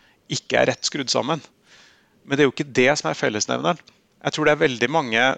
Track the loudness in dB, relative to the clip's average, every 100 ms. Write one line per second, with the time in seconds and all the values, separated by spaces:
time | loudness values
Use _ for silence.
0 | _ _ -10 -10 -2 2 2 0 -4 -6
1 | -4 -2 -2 -6 -8 _ _ -20 _ _
2 | _ _ -4 2 2 2 -4 2 2 2
3 | -2 -4 -2 -2 -4 -2 -2 -4 -8 _
4 | _ _ -8 0 2 2 0 0 0 0
5 | 0 2 2